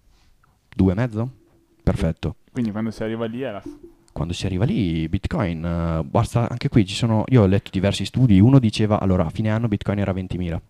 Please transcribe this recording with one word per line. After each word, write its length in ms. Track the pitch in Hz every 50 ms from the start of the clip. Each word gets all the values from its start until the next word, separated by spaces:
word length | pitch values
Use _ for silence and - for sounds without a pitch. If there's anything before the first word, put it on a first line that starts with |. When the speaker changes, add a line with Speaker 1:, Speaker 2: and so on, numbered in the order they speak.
| _ _ _ _ _ _ _ _ _ _ _ _ _ _ -
Speaker 1:
due 180 | - 95 92
e 20 | 90
mezzo. 340 | 110 127 120 107 107 120 135 - _ _ _ _ _ _ _ _ _
Perfetto. 540 | _ - - - 185 165 160 - - 80 - - _ _
Speaker 2:
Quindi 180 | - 131 117 107
quando 180 | 98 110 113 113
si 120 | 101 - 113
arriva 200 | 110 113 113 117
lì 140 | 110 113 123
è 100 | 135 120
la 100 | 101 95 - - - - - - _ _ _ _
Speaker 1:
Quando 220 | - - 80 85 90
si 100 | - -
arriva 200 | 95 92 90 107
lì, 420 | 156 220 - 101 85 80 80 80 80
Bitcoin, 560 | 92 98 - - - 156 104 85 85 78 82
eh, 400 | 87 85 85 82 82 80 80 73
basta, 420 | 65 - 110 117 - - 120 117 -
anche 200 | - - - 143
qui 160 | - 117 95
ci 100 | 92 -
sono, 300 | - 123 113 110 107 - -
io 140 | 131 120
ho 40 | 101
letto 240 | 92 98 98 - -
diversi 320 | - 95 90 98 95 - 98
studi, 360 | - - 123 131 117 98 92
uno 180 | 104 127 139 139
diceva, 420 | 120 107 - - 107 104 107 -
allora, 240 | - 95 92 92 85
a 60 | 80
fine 180 | - - 110 107
anno 180 | 107 110 120 110
Bitcoin 320 | 104 - - - 98 101
era 120 | 98 98
ventimila, 480 | 90 95 92 87 - 90 90 85 82 - -